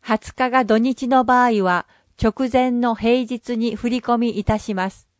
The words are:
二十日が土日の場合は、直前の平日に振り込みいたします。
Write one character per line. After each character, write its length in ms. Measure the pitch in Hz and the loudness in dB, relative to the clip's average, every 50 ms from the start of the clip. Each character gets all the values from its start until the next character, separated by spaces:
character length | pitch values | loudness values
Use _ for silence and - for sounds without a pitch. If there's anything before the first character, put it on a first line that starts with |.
二 160 | _ - 220 | _ -2 -4
十 160 | 220 - - - | -2 -4 -10 -4
日 160 | - 254 254 | -4 -4 0
が 140 | 233 262 247 | 2 2 2
土 140 | 202 214 | 4 2
日 320 | 220 233 262 247 - 277 240 | 2 2 0 -2 -2 -2 2
の 160 | 262 262 247 | 2 2 4
場 180 | 220 254 247 247 | 4 4 4 4
合 180 | 247 226 208 | 4 2 2
は、 240 | 190 185 175 175 - _ _ _ _ _ _ _ | 2 2 0 0 -2 _ _ _ _ _ _ _
直 280 | - 220 - - 262 247 | -2 -2 0 0 -4 0
前 300 | 226 254 254 254 247 240 | 2 2 2 2 0 0
の 160 | 240 240 226 | 0 -2 -2
平 300 | 208 214 226 240 254 254 | -2 0 0 2 2 0
日 320 | 220 247 226 _ - 240 | -4 -8 -10 _ -6 -4
に 180 | 226 226 240 202 | -4 -2 -4 -4
振 140 | 214 - 240 | -4 -4 -4
り 120 | 233 247 | -4 -4
込 160 | - - 240 | -2 -2 -2
み 220 | 233 240 233 - 196 | 0 0 -2 -2 -2
い 60 | 202 | -2
た 140 | - 214 208 | -2 -2 -2
し 140 | - - 208 | -4 -6 -6
ま 180 | 190 185 190 | -4 -4 -6
す。 180 | - - _ _ _ | -8 -12 _ _ _